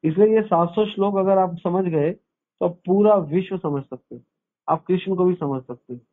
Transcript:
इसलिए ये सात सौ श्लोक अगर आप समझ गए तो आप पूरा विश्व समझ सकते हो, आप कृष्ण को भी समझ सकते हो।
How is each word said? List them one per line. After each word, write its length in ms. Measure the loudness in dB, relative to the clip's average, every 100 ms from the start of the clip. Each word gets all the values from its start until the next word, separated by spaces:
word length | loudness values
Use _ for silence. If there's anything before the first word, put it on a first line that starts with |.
इसलिए 320 | -2 2 4 4
ये 60 |
सात 280 | 2 2 2
सौ 160 | 0 -2
श्लोक 300 | 0 -2 0
अगर 220 | 2 2
आप 180 | 0 -2
समझ 300 | -2 -2 0
गए 260 | 0 0
तो 540 | -4 _ _ _ _ -4
आप 140 | -4 -2
पूरा 300 | 2 4 4
विश्व 420 | 2 -4 -4 -6
समझ 260 | -4 -6
सकते 320 | -8 -16 _ -20
हो, 60 | _ _ _ _ -4
आप 160 | -4 0
कृष्ण 300 | -4 -2 0
को 100 | 0
भी 80 |
समझ 300 | 0 -4 -6
सकते 300 | -8 -18 _
हो। 60 | -18 _